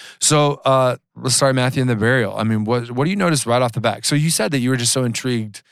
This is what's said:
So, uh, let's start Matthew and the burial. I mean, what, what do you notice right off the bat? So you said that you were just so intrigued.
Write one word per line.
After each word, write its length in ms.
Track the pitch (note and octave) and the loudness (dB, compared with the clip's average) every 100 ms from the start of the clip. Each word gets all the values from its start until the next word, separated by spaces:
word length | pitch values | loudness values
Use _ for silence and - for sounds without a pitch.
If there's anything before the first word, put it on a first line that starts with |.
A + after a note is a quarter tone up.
| - - | -20 -4
So, 400 | - D3+ D3 C#3+ C3+ | 2 4 2 0 2
uh, 300 | C3+ B2+ A#2+ _ - | 2 2 -2 _ -8
let's 200 | B2+ B2 | -2 2
start 180 | C#3 | 2
Matthew 280 | C3 B2+ C3 | 2 0 0
and 80 | B2+ | 0
the 60 | A2+ | 0
burial. 380 | A2+ C3 G#2 G#2 | 2 2 0 -2
I 60 | |
mean, 200 | A2 A2 | -2 0
what, 280 | G#2+ B2 A#2 | 0 -2 -2
what 120 | B2 D3+ | -2 -2
do 40 | |
you 40 | G3+ | 0
notice 280 | F3+ D3+ A#2 | 0 0 0
right 160 | A#2+ | 0
off 120 | B2 | 0
the 80 | - | 0
bat? 240 | A2+ G#2 - | -2 -2 -2
So 100 | C#3+ | 0
you 140 | D#3 | 0
said 220 | - G#3+ | 0 -2
that 80 | D3 | 0
you 100 | B2 | 0
were 80 | C3 | 0
just 140 | A#2 | 0
so 100 | C3+ | 0
intrigued. 580 | B2+ G#2+ B2+ A#2+ G#2+ G#2 _ | -2 -2 -4 -4 -4 -12 _